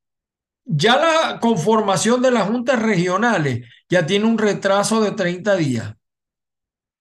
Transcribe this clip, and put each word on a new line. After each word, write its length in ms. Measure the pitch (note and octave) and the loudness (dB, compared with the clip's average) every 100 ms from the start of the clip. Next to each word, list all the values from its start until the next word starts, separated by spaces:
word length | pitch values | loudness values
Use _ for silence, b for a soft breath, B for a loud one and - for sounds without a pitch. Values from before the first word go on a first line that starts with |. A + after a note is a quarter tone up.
| _ _ _ _ _ _ | _ _ _ _ _ _
ya 320 | - D3 G3 C4 | -6 0 2 2
la 420 | E4 D#4+ B3 G#3 | 2 2 0 -2
conformación 800 | A#3 G3 E3+ A3 G3+ F#3+ G#3+ B3 | -2 0 2 2 2 0 2 2
de 100 | B3+ | 2
las 160 | A#3+ F#3+ | 2 0
juntas 340 | A#3+ A#3+ B3+ | -2 -2 0
regionales 880 | A3 F#3+ F3+ F#3 A#3 G3 C#3+ A#2 B B _ | 0 0 0 0 0 0 -2 -4 B B _
ya 160 | F3 E3 | -2 0
tiene 200 | G3+ A3 | 0 0
un 120 | A3+ | 2
retraso 640 | G#3 F#3 G3 G3 G3+ A3 | 0 0 0 0 2 0
de 100 | G#3 | 0
treinta 440 | G3 F3 F3+ G3+ F#3+ | -2 -4 -2 -2 0
días. 400 | D3 A#2 G#2+ - _ _ _ _ _ _ _ _ _ _ | 0 -2 -6 -16 _ _ _ _ _ _ _ _ _ _